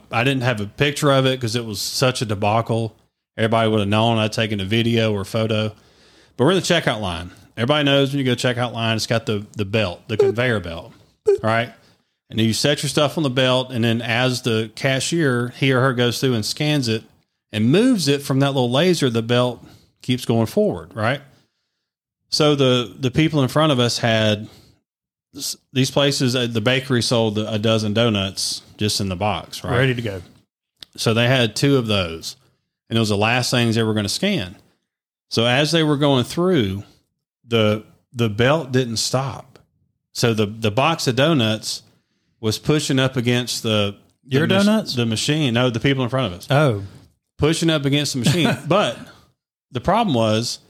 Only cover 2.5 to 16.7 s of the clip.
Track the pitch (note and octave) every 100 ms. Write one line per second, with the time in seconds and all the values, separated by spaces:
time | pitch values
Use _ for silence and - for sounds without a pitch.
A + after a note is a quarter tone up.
2.5 | A2 A2+ A2+ A2+ - _ _ _ - A2
3.5 | A2+ A2+ A2 G2 G#2+ A#2 A2+ A2 - A2
4.5 | G#2 F#2+ A2+ A#2 A#2 A2 G#2 F#2+ A2+ A2
5.5 | A2 G#2+ - _ _ _ _ _ - B2+
6.5 | F#3 - E3+ D3+ A2+ G2+ E2 F2 - -
7.5 | - A#2+ D3+ C#3+ C#3 C#3 C#3 C3 A#2+ B2+
8.5 | A#2+ B2 A2+ A2+ A2 - A#2 - G#2 G#2
9.5 | - G2 A2 G2 F2 - A2 G2 G#2 B2+
10.5 | A2 F2 E2 F2+ - _ _ - G4 A2
11.5 | A2+ B2 - _ _ _ _ _ - A2+
12.5 | G#2 C#3+ D3 C#3+ D#3 D3 - D3 B2 B2+
13.5 | B2+ B2+ B2+ A#2 A2+ A#2+ A2+ B2+ B2 B2
14.5 | A2 A2 - C#3 C3+ - E3+ D3+ B2 B2
15.5 | - C3+ C3 C3+ A#2+ B2 A2 C3+ A#2+ G#2
16.5 | - D3+